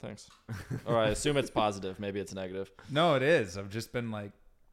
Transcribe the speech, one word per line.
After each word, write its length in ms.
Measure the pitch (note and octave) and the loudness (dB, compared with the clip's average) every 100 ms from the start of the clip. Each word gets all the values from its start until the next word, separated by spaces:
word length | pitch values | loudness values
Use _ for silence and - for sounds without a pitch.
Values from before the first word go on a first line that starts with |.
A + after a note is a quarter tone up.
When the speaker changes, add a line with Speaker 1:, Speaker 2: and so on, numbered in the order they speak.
Speaker 1:
thanks. 260 | - - - - - G2+ | -12 -12 -16 -20 -12 -10
<laughs> 280 | F2+ - - | -8 -8 2
Or 100 | A#2 | 4
I 120 | A2 | 4
assume 280 | G#2+ D3 C#3+ | 2 2 2
it's 140 | A#2 | 2
positive. 480 | A#2+ G#2+ G2 F#2+ F#2+ | 2 2 0 -6 -6
Maybe 200 | G2+ G2+ | -4 -4
it's 140 | F#2+ | -6
negative. 380 | F#2+ F#2 F#2+ F#2+ - - | -6 -6 -6 -8 -12 -4
Speaker 2:
No, 240 | C3 E3+ | 2 4
it 80 | C3+ | 4
is. 380 | C3+ E3 G2 F#2+ | 6 4 4 -6
I've 100 | G2+ | -6
just 240 | G#2+ A2+ | -8 -6
been 160 | B2 A#2 | -6 -6
like, 220 | G#2+ G2+ - - _ - | -6 -8 -14 -20 _ -20